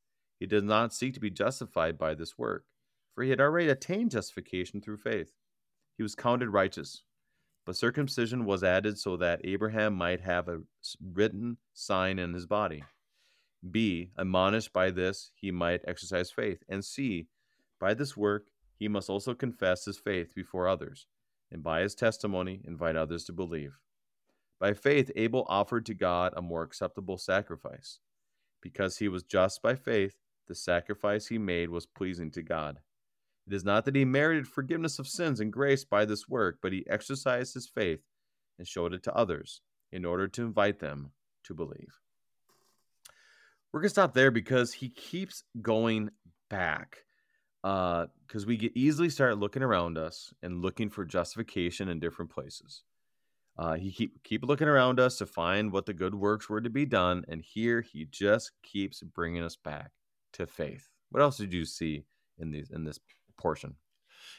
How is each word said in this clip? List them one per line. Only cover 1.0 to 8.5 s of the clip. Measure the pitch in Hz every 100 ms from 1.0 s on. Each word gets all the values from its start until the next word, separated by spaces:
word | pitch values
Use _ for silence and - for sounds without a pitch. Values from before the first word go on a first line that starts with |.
| 131
to | 131
be | 107
justified | 90 110 131 113 - 82 80
by | 80
this | 78 82 -
work, | - 90 - _ _ _ _
for | -
he | 127
had | 127
already | 143 170 160
attained | 135 - 196 233
justification | 110 - - - 92 87 101
through | 107 104
faith. | 117 104 78 _ _ _ _ _ _ -
He |
was | 107
counted | - 120 123 117
righteous. | 98 95 85 71 - _ _ _ _ _ _ -
But |
circumcision | 92 - 151 139 - 117 127
was | 104